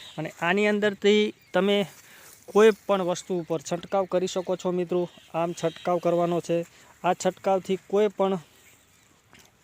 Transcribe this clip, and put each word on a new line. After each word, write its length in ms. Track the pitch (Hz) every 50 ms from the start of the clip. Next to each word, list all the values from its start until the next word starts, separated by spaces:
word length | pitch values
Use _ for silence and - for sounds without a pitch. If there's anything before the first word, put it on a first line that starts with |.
| - - - 160
અને 140 | 156 - - -
આની 260 | 165 170 185 208 208
અંદરથી 680 | 208 208 208 208 208 196 - - 202 214 214 214 214 - _ _ _
તમે 340 | - 185 190 202 202 202 190 - - - - - - - - - - - -
કોઈ 240 | - - 202 214 226 208 - -
પણ 160 | - 202 190
વસ્તુ 320 | 180 175 180 - - - 185 175
ઉપર 220 | 160 - 165 156
છંટકાવ 440 | - - 180 170 - - - 196 185
કરી 220 | - 185 180 185
શકો 300 | 185 - 190 175 - 185
છો 140 | - - 185
મિત્રો. 400 | 180 180 180 165 180 180 175 - - - - - -
આમ 180 | 165 170 175
છંટકાવ 460 | 170 - 165 165 - - - 180 180 170
કરવાનો 420 | - 170 170 170 170 170 170 165
છે. 240 | - - 170 170 170 - - - - - - _ -
આ 80 | 175
છંટકાવથી 680 | 175 - - 185 180 - - 196 190 185 - - 190 180 -
કોઈ 220 | - 196 202 214 208
પણ 300 | - - 196 196 196 170 - _ _ - - - - _ _ _ _ _ _ _ _ _ _ _ - - - _ _ _